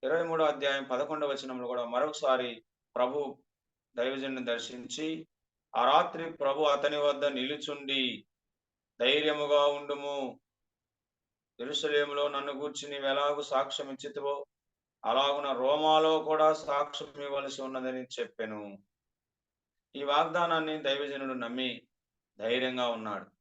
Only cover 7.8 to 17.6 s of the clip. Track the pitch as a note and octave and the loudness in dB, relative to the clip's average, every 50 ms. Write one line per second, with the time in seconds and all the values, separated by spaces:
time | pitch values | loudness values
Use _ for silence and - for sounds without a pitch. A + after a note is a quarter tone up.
7.8 | C#3+ C3+ C#3 C3+ C3 B2 A2+ G2+ - _ _ _ _ _ _ _ _ _ _ _ | -6 -4 -2 0 0 0 -2 -6 -12 _ _ _ _ _ _ _ _ _ _ _
8.8 | _ _ _ _ A#2 B2+ C#3 D3+ D3 D3+ D3+ D3 D3 C#3+ C#3+ D3 C#3+ D3 C#3+ C#3+ | _ _ _ _ 2 4 4 4 4 2 0 0 2 4 6 6 6 6 4 2
9.8 | C#3+ C#3+ D3 C#3+ C#3+ C#3+ C#3+ C#3 C3+ B2+ A2+ _ _ _ _ _ _ _ _ _ | -4 -6 -6 -6 -4 -6 -4 -4 -4 -6 -8 _ _ _ _ _ _ _ _ _
10.8 | _ _ _ _ _ _ _ _ _ _ _ _ _ _ _ _ A#2+ C3 D3 - | _ _ _ _ _ _ _ _ _ _ _ _ _ _ _ _ -10 -6 -6 -4
11.8 | - D#3 D3 D3 D3 C#3+ C#3+ C#3+ C#3+ D3 C#3+ C#3 C#3 C#3+ C#3+ C3 D3 D3 C#3 - | -2 2 2 2 2 2 0 0 0 0 0 -2 -4 -4 -6 -6 -6 -8 -8 -8
12.8 | C#3+ D3 C#3+ C#3 C3+ C3+ C3+ C#3 C#3+ C#3+ D3 C#3+ C#3+ - C#3+ C3 C#3 C#3 - - | -10 -8 -8 -4 -2 0 0 2 2 0 0 -2 -4 -2 0 0 0 0 -4 -8
13.8 | C#3+ C#3 C3+ C3 - D3 D3 D3 C#3 C#3+ C#3+ C#3+ C#3 _ _ _ _ _ _ _ | -8 -8 -10 -10 -10 -10 -8 -6 -4 -4 -4 -4 -6 _ _ _ _ _ _ _
14.8 | _ _ _ _ - G#2+ A#2 B2+ C#3 C#3+ C#3+ C#3+ C#3+ C#3 C3 A#2+ B2+ C3 D3 D3+ | _ _ _ _ -2 0 2 2 4 2 2 0 0 -2 -2 0 2 2 2 4
15.8 | D#3 D#3 D#3 D#3 D#3+ D#3 D#3+ D#3 - D3+ D#3 D3+ D#3 D#3 D#3 D3+ - - C#3+ C#3+ | 6 6 6 8 6 6 4 4 2 2 2 4 6 6 4 4 0 -2 0 0
16.8 | C#3+ C#3+ - - D3+ C#3+ - D3 C#3+ C#3+ C#3 C#3 C3+ C#3 C3+ C3+ | 0 -2 -4 -10 -10 -10 -10 -10 -8 -4 -4 -4 -4 -6 -6 -6